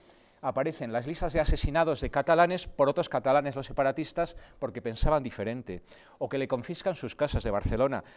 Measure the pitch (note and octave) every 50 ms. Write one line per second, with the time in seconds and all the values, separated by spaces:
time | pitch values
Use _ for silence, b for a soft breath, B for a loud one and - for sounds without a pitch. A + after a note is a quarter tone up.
0 | B B B B B B B B B C3 - C3 C#3 E3 D3+ - C#3 A2+ A2 A#2+
1 | A#2+ D3 E3+ - F3+ E3 - E3 D3 - D#3 - - D3 C#3 E3 E3 D#3+ C#3+ -
2 | E3+ - - C#3+ C#3 - E3 E3 F3 F3 F3+ F3 - - - - C#3 C#3 D3 F3
3 | D#3+ - - B2+ A2+ C3 C3+ C#3+ C#3 C#3 B2+ C3+ C3 - - - C3+ C3+ C3 D#3+
4 | D3+ - - E3+ E3+ - - B B B B B C3+ A#2 F#2+ - - A#2 A2 -
5 | - D3+ D#3 D3 C3 A#2 - - G2+ A2 A#2 B2+ A#2 - F2+ F2 - B B B
6 | B B B B C#3 A2+ - C3+ C3+ - C3+ A#2+ - - E3+ - - G3 E3 -
7 | C#3 A2+ - - D3 C#3+ - - - A2+ G2+ G2+ - - A#2 A2 C3 C#3 C3 F#2+
8 | - B B